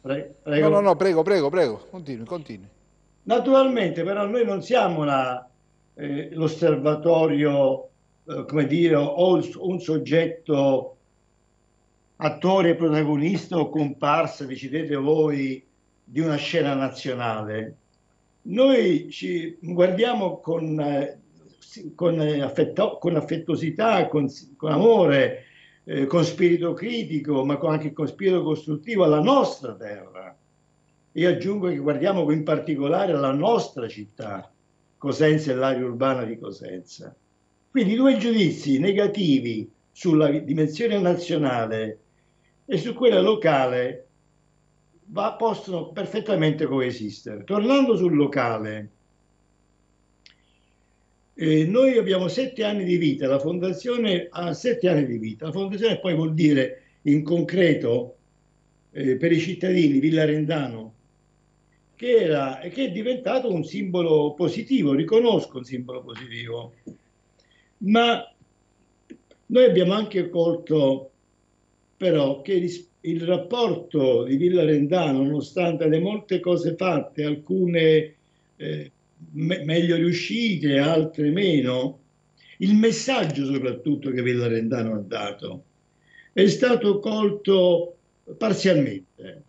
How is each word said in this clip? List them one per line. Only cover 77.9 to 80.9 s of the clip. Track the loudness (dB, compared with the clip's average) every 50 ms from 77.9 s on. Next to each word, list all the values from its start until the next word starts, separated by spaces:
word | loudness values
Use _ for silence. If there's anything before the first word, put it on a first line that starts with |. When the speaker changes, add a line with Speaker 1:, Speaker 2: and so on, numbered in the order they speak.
| 6 6 4 0 -10 _ _ _ _ _ _ _ _
Speaker 1:
eh, | _ -10 -8 -8 -8 -10 -14 _ _ _ _ _ _ -20 -16 -10
me-, | -6 -4 -4 -4 -4 -2
meglio | 0 0 2 2 2 2
riuscite, | 2 2 0 0 -2 -4 -4 -4 -2 0 0 -2 0 0 2 2 2
altre | 2 2